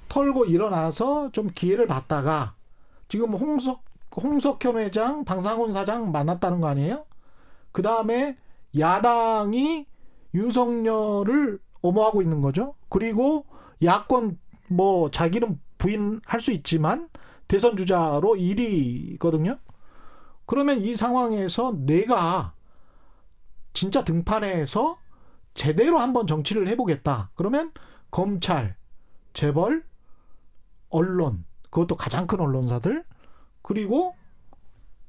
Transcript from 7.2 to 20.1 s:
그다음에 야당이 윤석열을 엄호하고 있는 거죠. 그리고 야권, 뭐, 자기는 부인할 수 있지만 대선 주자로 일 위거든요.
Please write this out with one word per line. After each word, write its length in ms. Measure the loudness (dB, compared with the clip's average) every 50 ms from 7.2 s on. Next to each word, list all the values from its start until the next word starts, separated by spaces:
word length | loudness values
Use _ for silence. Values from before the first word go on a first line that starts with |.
| -20 -20 -20 -20 -20 -20 -20 -20 -18 -8 -4
그다음에 640 | -2 0 2 2 0 0 0 0 0 -2 -2 -4 -8 -14 -20 -20 -20 -14 -6 -2 2
야당이 1080 | 2 4 4 4 4 4 4 4 4 2 2 2 0 0 0 2 2 0 0 -2 -6 -10 -16 -18 -18 -18 -18 -20 -10 -6 -2
윤석열을 1200 | -2 0 2 2 2 2 2 0 0 0 0 0 0 0 0 0 0 0 2 2 2 2 0 -2 -6 -10 -16 -8 -2 0
엄호하고 400 | 2 4 4 4 4 4 4 2
있는 180 | 2 2 2
거죠. 340 | 2 2 2 0 -2 -4 -6 -12 -8 -4
그리고 560 | -2 0 0 0 2 2 4 4 2 0 -2 -6 -16 -20 -20 -20 -4 2 4
야권, 560 | 4 4 4 2 0 0 0 0 -2 -4 -6 -12 -18 -20 -16 -8 -2
뭐, 420 | 0 2 4 4 4 2 2 0
자기는 500 | 0 0 0 0 2 0 0 -2 -4 -6 -10 -14 -6 -2
부인할 600 | -2 0 0 0 -2 -2 -4 -6 -6 -4 -4 -2
수 100 | 0 -2 -2
있지만 560 | -2 -2 0 0 2 2 0 0 -2 -4 -10 -16 -20 -20 -20 -20 -16 -2
대선 300 | 0 2 4 4 4 4
주자로 600 | 2 0 2 2 2 2 2 2 2 4 4 2
일 220 | 2 2 0 0 0
위거든요. 1000 | 0 0 0 0 0 0 -2 -4 -8 -10 -6 -2 0 2 2 2 0 0 -2 -4 -8 -16 -20 -20 -20 -20 -18 -18 -16 -16